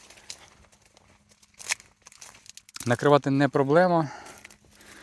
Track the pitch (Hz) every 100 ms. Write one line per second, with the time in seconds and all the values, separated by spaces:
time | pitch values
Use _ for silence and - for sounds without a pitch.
0 | - - - - - _ _ _ _ _
1 | _ _ _ _ _ - - - - _
2 | - - - - - - - - 117 120
3 | 147 143 143 135 143 147 135 156 180 170
4 | 143 - - - - - _ - - -